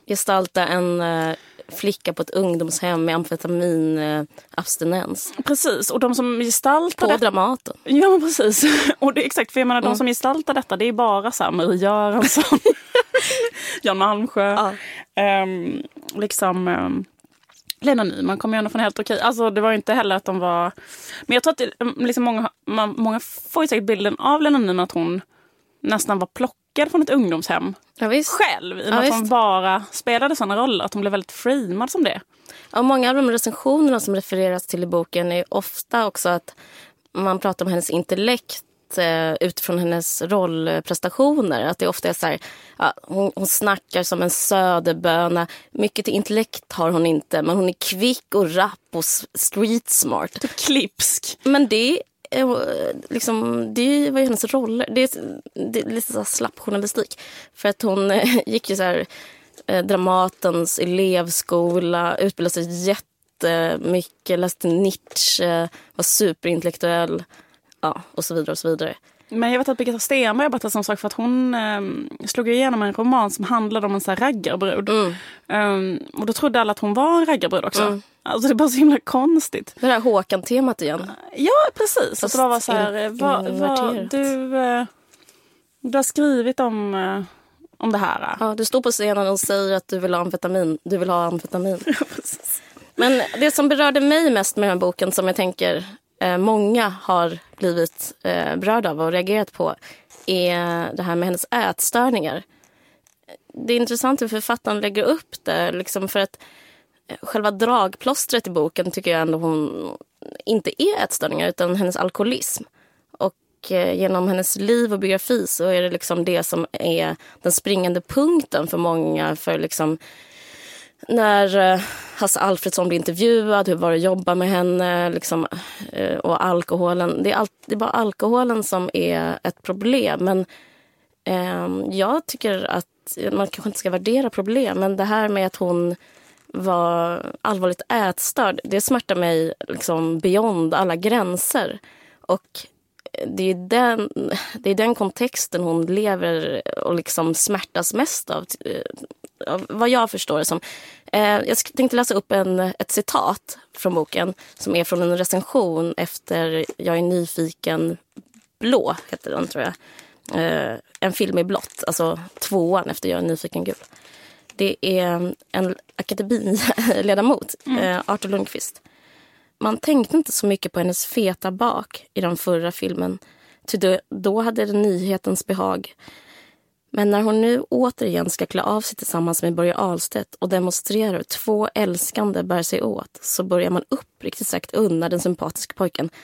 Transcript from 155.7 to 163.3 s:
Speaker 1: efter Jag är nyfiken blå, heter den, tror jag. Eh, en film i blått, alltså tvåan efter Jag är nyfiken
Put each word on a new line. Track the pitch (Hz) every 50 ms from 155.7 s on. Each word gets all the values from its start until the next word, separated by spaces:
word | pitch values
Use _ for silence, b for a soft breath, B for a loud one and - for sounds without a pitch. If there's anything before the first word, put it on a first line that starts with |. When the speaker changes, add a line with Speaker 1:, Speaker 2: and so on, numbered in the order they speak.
| 160 160 165 170 -
Speaker 1:
efter | - 175 - - - - - 180 165 165 160 160 160 - - -
Jag | - - 175 165
är | 165
nyfiken | 175 175 180 180 170 170 - - 165 160 - - - 170 160 160 165 165 170 - _ _ _ - - _ _ - _ _ _ _
blå, | 214 233 262 214 - - 165 - - -
heter | - - - -
den, | 69 - 170
tror | - - 143 117
jag. | 180 180 B B B B B B B B B B - - 170
Eh, | 165 165 165 156 139 - 113 113 - _ - -
en | - 190 180
film | - 208 190 190
i | 175 170
blått, | 185 196 - - - - - -
alltså | - 165 - 165 165 165 165 175 190 - -
tvåan | - - 202 190 165 170 190 185 - -
efter | 165 - - 185
Jag | 175 170
är | 175
nyfiken | 165